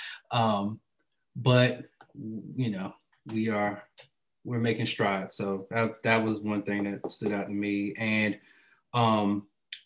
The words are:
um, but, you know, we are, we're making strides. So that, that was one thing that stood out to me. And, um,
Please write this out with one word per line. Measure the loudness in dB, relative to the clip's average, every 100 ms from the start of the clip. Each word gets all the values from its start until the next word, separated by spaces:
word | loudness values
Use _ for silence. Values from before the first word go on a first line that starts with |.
| -12 -14 -2
um, | 2 4 2 0 -6 _ _ _ _ _ -2
but, | 4 6 6 2 -10 -20 -20 -12 -10 -10 -8 -4
you | -2
know, | -2 -6 -10 _ _ -6
we | -2 0
are, | 2 0 -2 -12 -20 -20 _ _ _
we're | -6 0
making | 0 0 0
strides. | 0 2 0 -2 -4
So | -2 -4 -2
that, | 0 0 0
that | 2 2
was | 2 -2
one | -2 -2
thing | -2 -2 -2
that | -4 -8
stood | -4 -2
out | -2 -4
to |
me. | -4 -2 -2 -2 -2
And, | 0 2 2 -2 _ -20 _ _ _
um, | 2 4 4 2 0 -4 _ -20 -20